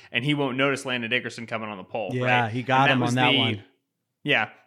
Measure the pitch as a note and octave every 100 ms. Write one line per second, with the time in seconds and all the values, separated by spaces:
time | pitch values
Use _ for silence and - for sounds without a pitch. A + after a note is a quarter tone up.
0 | - B2+ C3+ D3 C#3 B2 C#3 C3 C3+ B2
1 | A#2 B2 A#2 A2 A2+ A2+ A2 G2+ F2+ A#2+
2 | G2+ B2+ B2 B2 A#2 A#2 B2+ C3 C3+ B2+
3 | B2 B2 B2+ C3+ C3 G#2 - _ _ _
4 | _ _ D3 B2+ G#2+ -